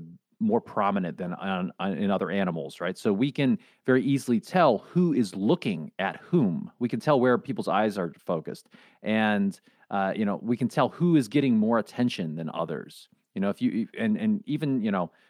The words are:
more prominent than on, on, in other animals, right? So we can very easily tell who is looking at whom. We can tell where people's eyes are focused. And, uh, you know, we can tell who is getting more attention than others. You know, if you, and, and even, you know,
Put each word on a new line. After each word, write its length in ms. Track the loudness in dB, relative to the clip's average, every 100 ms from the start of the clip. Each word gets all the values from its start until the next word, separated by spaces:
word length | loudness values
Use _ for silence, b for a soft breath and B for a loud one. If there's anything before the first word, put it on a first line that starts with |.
| -6 -20 _ -4
more 200 | 0 0
prominent 580 | -2 -2 0 0 -2 -6
than 160 | -8 -6
on, 360 | -4 -4 -4 -4
on, 140 | -4 -2
in 100 | 0
other 220 | 0 0
animals, 500 | -2 -2 -2 -8 -8
right? 160 | -8 -2
So 160 | 0
we 180 | 0 0
can 280 | 0 0 0 b b 2
very 160 | 2
easily 360 | 4 0 0 -2
tell 400 | 0 4 4 4
who 340 | 0 2 2
is 220 | 2 0 0
looking 560 | 0 0 -2 -4 -6 -4
at 160 | -4 -6
whom. 540 | 0 2 2 0 -6 -6
We 100 | -4
can 100 | -2
tell 200 | 2 4
where 180 | 4 2
people's 300 | 0 -6 -2
eyes 280 | 0 0 -2
are 160 | -6 -6 -6
focused. 440 | -4 -6 -12 -16 b b b
And, 560 | -2 2 2 2 0 -2 b b b
uh, 220 | -2 -2 0
you 100 | -2
know, 140 | -2
we 160 | -2 -2
can 100 | 0
tell 220 | 0 0
who 260 | 2 2 4
is 120 | 2
getting 300 | 2 4 4
more 200 | 4 2
attention 580 | 0 -2 -2 -2 -6 -6
than 120 | -6 -6
others. 520 | -6 -6 -10 -18 -20 _ _ -4
You 60 |
know, 80 | -4
if 100 | -2
you, 260 | -2 -2 -6 -4
and, 220 | -2 0
and 240 | 0 -2 -2
even, 340 | -4 -2 -2
you 80 | 0
know, 220 | -2 -2 b